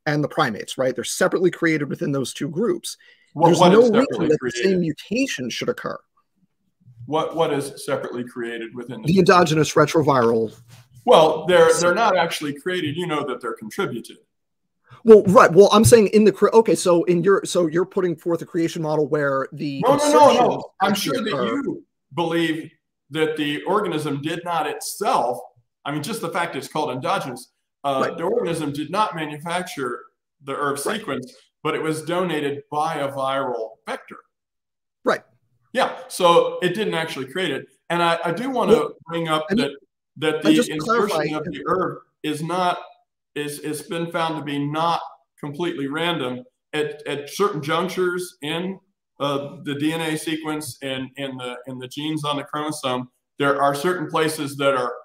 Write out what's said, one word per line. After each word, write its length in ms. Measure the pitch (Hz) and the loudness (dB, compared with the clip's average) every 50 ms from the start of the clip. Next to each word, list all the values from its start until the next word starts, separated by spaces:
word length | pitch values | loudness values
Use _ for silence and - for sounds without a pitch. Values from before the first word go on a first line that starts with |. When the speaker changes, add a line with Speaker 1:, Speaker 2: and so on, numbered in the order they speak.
| _ | _
Speaker 1:
and 180 | 156 151 151 147 | -2 -2 -2 -2
the 40 | - | -2
primates, 480 | - - 151 123 104 - - - - | -2 -2 -2 0 -2 -6 -10 -8 -4
right? 180 | - 127 131 123 | -2 -2 -2 -2
They're 100 | - 113 | -4 -6
separately 480 | - - - 185 - - - 185 170 | -6 -2 -2 0 0 2 2 0 0
created 360 | - - 170 165 156 147 147 170 | 0 0 0 0 0 0 -2 -4
within 220 | 185 - 170 156 | -6 -6 -4 -4
those 240 | 139 135 123 - - | -4 -4 -4 -6 -6
two 140 | - 151 156 | -6 -8 -6
groups. 480 | 151 165 233 214 - - - - - - _ - _ _ _ _ - | -4 -2 -2 -2 -2 -4 -6 -12 -14 -14 _ -20 _ _ _ _ 0
Speaker 2:
What, 120 | 147 165 | 2 4
Speaker 1:
There's 140 | 165 170 160 | 4 6 6
Speaker 2:
what 120 | 175 175 | 6 8
Speaker 1:
no 100 | 196 220 | 8 8
Speaker 2:
is 80 | 247 240 | 8 8
Speaker 1:
reason 40 | 208 | 6
Speaker 2:
separately 340 | 240 269 - - 208 165 156 | 2 2 2 -2 -2 0 0
Speaker 1:
that 120 | 156 - | 0 0
Speaker 2:
created? 240 | 131 123 120 120 - | -2 -4 -2 0 0
Speaker 1:
the 40 | 190 | 2
same 120 | 190 180 | 2 2
mutation 680 | 175 160 151 - - - 202 247 277 262 - - 127 113 | 0 -2 -4 -6 -8 -6 -2 -2 -2 -2 -4 -6 -8 -8
should 200 | - - 131 120 | -6 -4 -4 -4
occur. 300 | 113 - - - - - - _ _ _ _ _ _ _ _ _ _ _ _ _ _ _ _ - - - 120 | -4 -4 -8 -10 -10 -12 -14 _ _ _ _ _ _ _ _ _ _ _ _ _ _ _ _ -20 -20 -18 -8
Speaker 2:
What, 300 | 127 147 160 156 - 151 | -4 -4 -2 -2 -2 -2
what 160 | 165 160 156 | -2 0 0
is 320 | 147 139 139 139 - - - | 0 -2 -4 -6 -10 -10 -6
separately 400 | 147 135 127 - 120 117 123 120 | -6 -4 -4 -6 -8 -8 -10 -10
created 500 | 120 - 123 117 117 117 113 113 113 120 | -10 -10 -8 -8 -8 -8 -8 -10 -10 -12
within 280 | 123 117 - 123 110 | -14 -12 -12 -12 -4
the 100 | 110 143 | -2 2
Speaker 1:
The 60 | 185 190 | 4 6
endogenous 560 | 175 180 190 175 180 151 156 156 147 - - | 6 6 6 6 4 4 2 0 0 2 4
retroviral 840 | 160 151 147 - 165 139 147 139 127 117 117 117 113 113 107 - - _ - - - _ _ _ - - | 2 2 4 2 2 2 4 4 4 4 2 2 0 -2 -4 -6 -14 _ -20 -20 -20 _ _ _ -4 2
Speaker 2:
Well, 400 | 247 220 175 156 156 - - - | 6 6 8 8 6 4 0 2
they're, 240 | 175 180 170 165 165 | 4 6 6 8 6
Speaker 1:
system. 200 | 160 160 175 175 | 6 4 2 2
Speaker 2:
they're 60 | 180 | 2
not 220 | 214 233 214 185 | 2 2 2 2
actually 380 | 175 165 165 - - 156 147 139 | 2 0 -2 -4 -6 -6 -6 -8
created. 420 | - - 185 180 180 156 147 151 | -6 -6 -4 -4 -2 -4 -4 -4
You 100 | 175 175 | -4 -4
know 200 | 160 151 147 135 | -4 -4 -4 -4
that 160 | - 123 123 | -6 -8 -8
they're 100 | 127 113 | -8 -10
contributed. 640 | 113 - 110 107 - - 190 143 127 113 - - - - _ _ _ _ _ _ _ _ _ _ _ _ _ _ - - - | -10 -10 -12 -10 -6 -6 -6 -4 -6 -10 -12 -14 -20 -20 _ _ _ _ _ _ _ _ _ _ _ _ _ _ -20 2 8
Speaker 1:
Well, 180 | 220 220 208 - | 10 10 10 10
right. 280 | 190 185 262 180 - | 8 8 8 8 10
Well, 160 | 160 180 202 - | 10 8 8 10
I'm 140 | 202 214 226 | 8 6 8
saying 220 | - 240 226 208 - - | 8 8 8 8 6 6
in 100 | 214 214 | 6 6
the 80 | 202 | 6
cre-, 160 | - - 202 196 - | 4 4 2 6 6
okay, 200 | 226 226 - 170 | 6 6 6 2
so 300 | - - 185 170 170 160 | 2 2 4 4 4 4
in 180 | 180 175 175 | 2 0 2
your, 220 | 160 196 196 170 - | 4 2 2 2 0
so 220 | 156 - 180 175 | 0 0 0 0
you're 180 | 160 156 170 185 | 0 0 -2 -2
putting 320 | 185 - 202 185 175 160 | -2 -2 -2 -2 -2 -4
forth 240 | - - 175 170 160 | -4 -4 -4 -4 -4
a 60 | 156 | -4
creation 340 | - - 175 165 160 - 175 | -6 -4 -2 -2 -2 -4 -4
model 260 | 156 151 156 151 151 | -4 -2 0 0 0
where 420 | 127 151 151 143 139 135 135 135 - | 0 0 0 0 0 0 -2 -4 -6
the 300 | - 143 156 147 139 135 - | -8 -8 -8 -6 -4 0 2
Speaker 2:
No, 120 | 254 285 | 2 4
no, 20 | 285 | 4
no, 140 | 294 294 | 4 4
no. 120 | 294 311 294 269 | 6 8 8 8
Speaker 1:
insertions 340 | 233 247 240 196 - - - - _ - | 8 6 4 2 0 -4 -8 -12 _ -2
Speaker 2:
I'm 120 | - 202 | 0 0
Speaker 1:
actually 240 | 208 - - 151 135 | 0 0 -2 -2 -2
Speaker 2:
sure 80 | - - | -2 -2
that 80 | 208 - | -4 -2
Speaker 1:
occur. 120 | 131 - 113 117 | -2 -2 -2 -2
Speaker 2:
you 280 | 285 262 185 - - - _ _ _ _ _ 135 | -4 -4 -6 -8 -8 -12 _ _ _ _ _ -6
believe 560 | 147 165 165 165 170 165 160 156 156 143 - - _ _ _ _ _ _ _ | -4 -4 -2 0 0 0 0 -2 -4 -8 -14 -20 _ _ _ _ _ _ _
that 260 | 135 160 165 156 156 | -4 -2 -2 -2 -2
the 260 | 156 151 147 147 151 - | -2 -4 -4 -4 -4 -2
organism 580 | 165 190 208 190 180 160 147 139 151 143 139 | -2 -2 0 0 -2 -4 -4 -4 -4 -4 -4
did 180 | 135 160 165 165 | -4 -6 -6 -6
not 240 | 170 180 170 160 147 | -6 -4 -4 -2 -4
itself, 760 | 147 - - - - - - 202 240 277 262 - - 123 - - - _ _ _ _ _ _ - | -4 -6 -8 -10 -12 -8 -4 -2 0 0 0 0 -2 -4 -6 -10 -16 _ _ _ _ _ _ -10
I 80 | 139 | -8
mean, 100 | 147 151 | -6 -6
just 200 | 147 220 220 - | -6 -6 -6 -6
the 80 | 170 165 | -8 -6
fact 260 | 160 180 170 165 - | -4 -6 -6 -6 -6
it's 120 | 135 - - | -10 -10 -8
called 220 | - 156 151 139 | -6 -6 -6 -6
endogenous, 600 | 127 131 131 170 196 190 - 139 120 120 - - _ _ _ _ _ _ | -6 -6 -4 -4 -4 -4 -4 -8 -10 -12 -16 -20 _ _ _ _ _ _
uh, 240 | - 139 135 131 117 - | -4 -4 -2 -2 -2 -4
Speaker 1:
Right. 80 | - | -4
Speaker 2:
the 80 | - 165 | -4 -4
organism 480 | 185 233 240 190 170 160 156 151 139 | -2 -2 -2 -2 -2 -2 -4 -4 -4
did 180 | 131 143 151 151 | -6 -6 -6 -4
not 240 | 180 208 214 180 165 | -2 -2 -2 -2 -4
manufacture 880 | 165 156 147 147 147 151 175 170 180 180 180 - 143 135 120 120 - - _ _ _ _ _ _ _ | -6 -8 -8 -10 -10 -8 -6 -6 -6 -6 -8 -8 -6 -6 -6 -6 -8 -12 _ _ _ _ _ _ _
the 120 | 143 139 135 | -10 -8 -6
erv 280 | - 147 143 139 139 - | -4 -2 -2 -2 -4 -4
Speaker 1:
Right. 100 | - 214 | -4 -4
Speaker 2:
sequence, 380 | 220 - 151 131 123 123 - - - _ _ _ _ | -4 -6 -6 -8 -8 -8 -12 -18 -20 _ _ _ _
but 120 | - 151 151 | -4 -4 -4
it 80 | - | -2
was 200 | 151 160 156 - | -2 -4 -4 -4
donated 600 | - 156 175 180 185 175 156 151 143 143 143 143 - _ | -4 -4 -2 -2 -2 -2 -2 -2 -2 -4 -6 -8 -10 _
by 240 | 151 151 151 165 160 | -4 -2 -2 -2 -2
a 180 | 147 139 131 | -4 -6 -6
viral 600 | 131 139 135 135 135 139 135 127 120 113 110 110 - - _ | -4 -4 -4 -2 -2 -2 -4 -4 -6 -6 -8 -10 -12 -14 _
vector. 340 | 208 262 - - - - - - _ _ _ _ _ _ _ _ _ _ _ _ _ _ _ - | -10 -10 -10 -12 -16 -20 -20 -20 _ _ _ _ _ _ _ _ _ _ _ _ _ _ _ -2
Speaker 1:
Right. 180 | 254 - - - _ _ _ _ _ _ _ _ _ - | -2 -2 -2 -6 _ _ _ _ _ _ _ _ _ -2
Speaker 2:
Yeah, 220 | 254 - 254 - - - | 0 0 0 -2 -8 -14
so 540 | - - - 180 170 170 165 160 - - - | -12 -2 4 4 6 6 6 4 4 0 -2
it 100 | 180 180 | -2 -2
didn't 220 | 175 214 208 180 170 | -2 -2 -4 -4 -4
actually 320 | 165 160 160 - 139 131 | -4 -4 -6 -8 -10 -10
create 240 | 131 - 185 185 160 | -8 -6 -4 -4 -2
it. 160 | 135 127 - - _ _ _ - | -4 -6 -8 -12 _ _ _ -4
And 100 | 170 175 | -2 0
I, 160 | 170 170 165 165 165 | 2 2 0 0 -2
I 60 | 170 | -4
do 180 | 160 214 247 277 | -4 -4 -6 -4
wanna 260 | 262 233 208 180 220 | -2 0 4 4 4
Speaker 1:
Well, 200 | - - - - - _ 165 | 4 4 0 -6 -12 _ -8
Speaker 2:
bring 180 | 165 170 165 | -6 -4 -2
up 180 | 160 156 156 156 - | -2 -2 -2 0 0
Speaker 1:
I 40 | 196 | 0
mean, 160 | 240 269 - - - - _ _ _ _ _ _ | 0 0 -2 -4 -10 -18 _ _ _ _ _ _
Speaker 2:
that, 220 | - 156 156 156 156 | -4 -2 -2 -2 2
that 60 | 151 | 4
Speaker 1:
I 40 | 156 | 4
Speaker 2:
the 40 | 156 | 4
Speaker 1:
just 160 | - 240 - | 4 2 0
Speaker 2:
insertion 380 | 156 156 156 226 226 233 208 208 | -4 -4 -2 0 0 2 2 0
Speaker 1:
clarify 280 | - 156 151 156 151 | 0 -2 -2 -2 -4
Speaker 2:
of 80 | 151 147 | -6 -6
the 200 | 175 147 139 - | -8 -10 -8 -4
erv 320 | 160 175 185 175 151 147 - - _ _ _ | -2 -2 0 -2 -4 -6 -10 -16 _ _ _
is 220 | - 151 147 147 165 | -6 -6 -4 -4 -4
not, 340 | 160 180 185 180 180 175 - - - - _ _ _ _ _ _ _ - | -4 -2 0 0 0 -2 -2 -8 -16 -20 _ _ _ _ _ _ _ -8
is, 240 | 147 147 147 147 - | -8 -6 -6 -8 -8
is 240 | - 156 147 147 | -8 -8 -8 -8
been 300 | - - 165 170 170 165 | -8 -8 -6 -6 -6 -4
found 260 | 170 175 165 160 156 156 | -2 -2 -2 -2 -4 -6
to 60 | 143 | -6
be 200 | 147 143 143 143 | -6 -4 -4 -4
not 360 | 143 151 156 165 170 165 - - - - _ _ _ _ _ | -4 -2 -2 0 0 0 -2 -4 -10 -18 _ _ _ _ _
completely 480 | - 147 143 147 175 170 - 139 139 135 | -12 -10 -8 -6 -6 -6 -4 -4 -6 -6
random. 560 | 143 160 170 175 170 151 131 127 127 123 - _ _ _ _ _ | -4 -2 -2 -2 -2 -2 -4 -6 -6 -8 -12 _ _ _ _ _
At, 320 | - 151 151 147 - - - 143 | -4 -4 -4 -4 -6 -10 -10 -8
at 200 | 143 143 139 - | -8 -8 -8 -8
certain 320 | - - 196 202 - 156 | -2 -2 -2 -2 -2 -4
junctures 760 | 135 151 165 165 185 180 - 185 180 180 175 180 180 - - _ | -4 -2 -2 -2 -2 -2 -2 -2 -2 -2 -2 -4 -8 -10 -12 _
in, 360 | 143 147 165 170 175 190 190 - _ _ _ _ _ _ _ - | -8 -6 -6 -6 -6 -6 -8 -10 _ _ _ _ _ _ _ -6
uh, 380 | 139 143 139 139 139 143 - 139 135 | -4 -4 -4 -4 -6 -10 -14 -12 -8
the 100 | 147 139 | -8 -6
D 180 | - 151 156 | -4 -2 -2
N 80 | 160 165 | -2 -2
A 160 | 160 156 156 | -4 -4 -4
sequence 640 | 156 - 165 160 156 160 156 151 151 147 - - - | -4 -4 -6 -6 -6 -6 -6 -6 -6 -8 -10 -12 -10
and 300 | 139 135 131 131 131 127 - | -8 -8 -8 -8 -8 -10 -10
in 200 | 139 139 135 127 127 | -10 -10 -10 -10 -10
the, 180 | 123 123 123 123 - | -10 -10 -12 -12 -14
in 140 | 135 127 123 | -14 -12 -12
the 80 | 127 127 | -14 -12
genes 360 | - 143 147 156 156 151 147 | -10 -8 -6 -6 -6 -4 -4
on 120 | 147 143 | -4 -4
the 80 | 139 135 | -6 -6
chromosome, 640 | - - 151 151 156 151 - - 131 127 127 127 - _ _ _ _ _ - | -8 -8 -6 -6 -6 -6 -6 -4 -4 -4 -4 -6 -10 _ _ _ _ _ -2
there 200 | 143 143 139 139 | 0 0 2 2
are 140 | 143 143 143 | 2 0 0
certain 320 | - - 180 180 - 151 | 0 -2 -2 -2 -2 -4
places 500 | 123 151 160 160 151 156 156 143 135 139 139 | -4 -2 0 0 0 -2 -4 -6 -8 -4 0
that 160 | 139 139 139 | 0 2 2
are 180 | 127 123 120 - - | 2 -2 -4 -6 -10